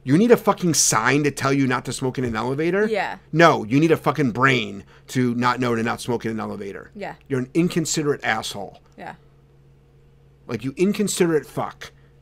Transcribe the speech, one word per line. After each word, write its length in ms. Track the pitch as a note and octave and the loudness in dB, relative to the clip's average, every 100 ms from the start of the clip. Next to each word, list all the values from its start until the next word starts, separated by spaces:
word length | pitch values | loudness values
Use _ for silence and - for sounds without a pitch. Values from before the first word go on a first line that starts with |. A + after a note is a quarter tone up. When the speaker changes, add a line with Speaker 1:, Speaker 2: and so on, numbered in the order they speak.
Speaker 1:
"You 140 | B2+ D#3 | 2 4
need 140 | A#3 | 6
a 60 | A3+ | 6
fucking 360 | G#3 G3 F3 | 4 2 0
sign 500 | D3 - A2 A#2 C#3+ D3 | 2 2 2 2 2 0
to 60 | |
tell 220 | C#3 C3+ | 0 0
you 140 | C#3 C3 | 2 2
not 180 | B2+ C3+ | 0 -4
to 80 | |
smoke 240 | A#2 C3 C3 | -6 -4 -4
in 60 | |
an 120 | B2 A2 | -4 -4
elevator?" 520 | A#2 C#3 E3 F#3+ A3 | -4 -2 -2 0 0
Speaker 2:
Yeah. 300 | G#3 B2 F#2 - | -2 -4 -8 -4
Speaker 1:
No, 320 | D#3 E3 A#2+ G#2+ | 4 6 6 2
you 140 | C3+ | 2
need 120 | D#3+ | 4
a 60 | D3+ | 2
fucking 340 | D#3+ C#3+ C3 | 2 0 -2
brain 540 | A2 C3+ B2 G#2 G2 - - - | 2 2 2 -2 -10 -16 -20 -6
to 260 | C3 B2 A#2+ | -2 0 2
not 240 | B2 B2 | 0 0
know 160 | B2 A#2 | -2 0
to 80 | |
not 160 | A2+ A#2 | -2 -4
smoke 240 | - A#2 A2+ | -4 -4 -4
in 60 | |
an 80 | A2 | -6
elevator. 500 | G#2 G2+ G2 F2+ - G#3 | -8 -10 -12 -14 -16 -14
Speaker 2:
Yeah. 200 | F3+ - - | -14 -14 -6
Speaker 1:
You're 120 | C3 | -6
an 80 | B2+ | -2
inconsiderate 680 | E3 F3 F3 D3+ E3 D3 C#3 | 0 0 0 -2 -2 -2 -2
asshole. 580 | A#2+ A2 - G#2 F#2+ - _ - | -2 -4 -4 -10 -14 -16 _ -18
Speaker 2:
Yeah. 180 | F3 - _ _ _ _ _ _ _ _ _ _ _ _ - | -18 -18 _ _ _ _ _ _ _ _ _ _ _ _ -12
Speaker 1:
Like, 160 | A2+ | -8
you 100 | C3 C3 | -8 -2
inconsiderate 680 | F#3+ G3+ G3 - E3+ D3+ B2+ | 0 0 -2 0 2 2 -2
fuck. 460 | - G#2 - - - - _ | -6 -8 -10 -20 -20 -20 _